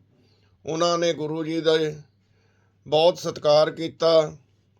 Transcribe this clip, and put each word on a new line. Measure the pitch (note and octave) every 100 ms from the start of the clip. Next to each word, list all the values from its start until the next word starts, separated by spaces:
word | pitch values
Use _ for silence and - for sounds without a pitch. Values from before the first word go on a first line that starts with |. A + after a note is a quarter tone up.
| _ _ _ _ _ _ -
ਉਹਨਾਂ | D#3+ F3 E3+
ਨੇ | E3+
ਗੁਰੂ | D3 D3+ D#3+
ਜੀ | D#3 E3
ਦਾ | D#3+ D#3+ D#3 D3+ - _ _ _ _ _ _ _ C#3
ਬਹੁਤ | D3+ E3+ E3+
ਸਤਿਕਾਰ | E3+ C#3 D3 D3+ D#3
ਕੀਤਾ | D3 D#3+ - E3 D#3+ D#3 D#3 _ _ _